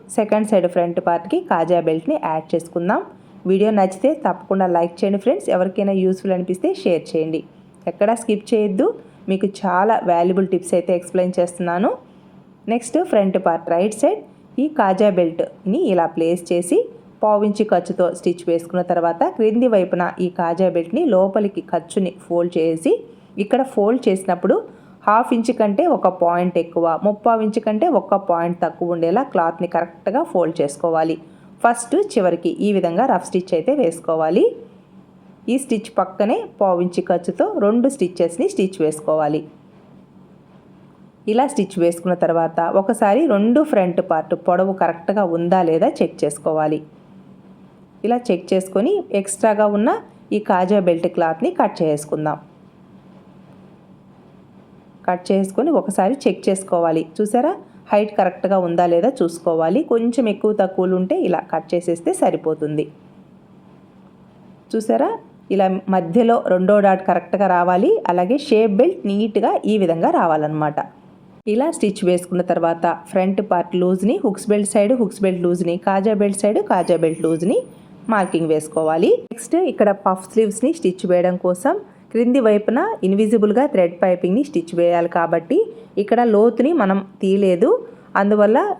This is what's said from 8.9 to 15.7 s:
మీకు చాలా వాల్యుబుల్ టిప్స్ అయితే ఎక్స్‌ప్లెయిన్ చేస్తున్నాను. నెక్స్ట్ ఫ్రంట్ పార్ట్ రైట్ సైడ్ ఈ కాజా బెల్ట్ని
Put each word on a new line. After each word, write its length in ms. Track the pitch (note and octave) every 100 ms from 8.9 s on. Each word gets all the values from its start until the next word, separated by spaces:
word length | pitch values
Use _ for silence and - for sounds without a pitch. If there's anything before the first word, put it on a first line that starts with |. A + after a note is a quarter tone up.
| - - - -
మీకు 160 | F#3+ G3 -
చాలా 340 | G3 F3+ G#3 A3 A3+
వాల్యుబుల్ 380 | E3+ F3 F#3 F#3
టిప్స్ 220 | F3+ - F3+
అయితే 160 | F3 F3+
ఎక్స్‌ప్లెయిన్ 380 | F3 F#3+ F3+ F3+
చేస్తున్నాను. 540 | F3 - F3 F3 B3 B4+ - - - - - - -
నెక్స్ట్ 240 | A#3 A#3 D4+ F4+
ఫ్రంట్ 280 | G#3+ F#3+ F#3 F3+
పార్ట్ 240 | E3 -
రైట్ 220 | E3+ G#3 G#3+
సైడ్ 200 | D4 G#4+ - - - -
ఈ 40 | D4 D4+
కాజా 280 | G3+ F#3+ G#3 F#3
బెల్ట్ని 640 | E3+ E3 - - F#3